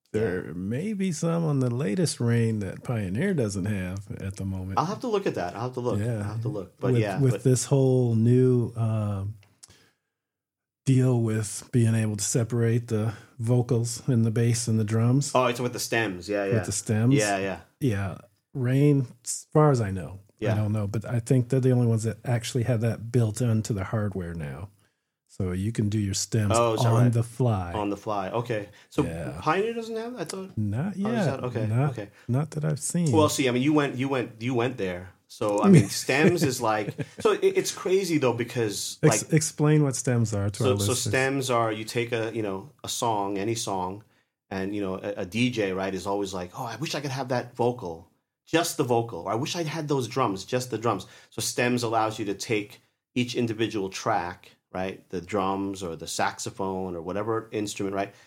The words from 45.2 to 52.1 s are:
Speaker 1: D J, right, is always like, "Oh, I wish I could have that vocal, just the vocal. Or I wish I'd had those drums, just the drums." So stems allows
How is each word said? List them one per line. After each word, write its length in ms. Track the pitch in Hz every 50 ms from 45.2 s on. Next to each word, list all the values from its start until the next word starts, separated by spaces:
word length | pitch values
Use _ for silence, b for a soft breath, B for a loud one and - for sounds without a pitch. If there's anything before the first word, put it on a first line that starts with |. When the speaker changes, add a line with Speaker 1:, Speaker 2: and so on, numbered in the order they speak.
| 101
Speaker 1:
D 240 | 90 98 113 123 127
J, 240 | 113 110 101 95 92
right, 200 | 95 95 95 95
is 140 | 92 90 101
always 260 | 101 101 101 92 98
like, 180 | 92 90 87 - -
"Oh, 60 | -
I 140 | - 113 110
wish 180 | 156 160 -
I 60 | 151
could 100 | 139 143
have 160 | 127 135 131 123
that 260 | 131 123 117 - - -
vocal, 500 | 117 123 123 123 95 87 82 82 - _ _ _ _ _ _ _ _
just 320 | - - 160 170 165 - -
the 80 | 143
vocal. 380 | 123 123 117 113 117 - 82 -
Or 100 | 92 107
I 20 |
wish 220 | 117 147 - - 175
I'd 80 | 165 151
had 220 | 147 165 151 143
those 180 | 147 135 120 110
drums, 380 | - 135 127 107 95 95 -
just 260 | - 127 123 123 127
the 60 | 117 107
drums." 300 | 113 120 104 95 - B B B B B
So 100 | - -
stems 420 | 107 - - - 123 123 123 120 117
allows 340 | 110 117 110 110 110